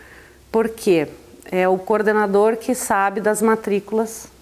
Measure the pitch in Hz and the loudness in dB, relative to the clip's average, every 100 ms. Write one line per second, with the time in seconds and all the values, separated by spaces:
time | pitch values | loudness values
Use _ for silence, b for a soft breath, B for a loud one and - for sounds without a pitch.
0 | B B B B - 226 233 226 214 165 | B B B B -4 -2 -2 -2 2 2
1 | 143 - - - - 185 185 190 185 214 | 0 -8 -20 -20 -6 0 2 0 0 0
2 | 208 214 202 196 220 226 262 247 - 202 | 2 2 2 2 2 0 -4 -4 -2 0
3 | 196 196 202 208 220 220 214 202 196 220 | 0 -2 -2 0 0 0 0 -4 -2 -4
4 | 226 - - - | -4 -8 -20 -18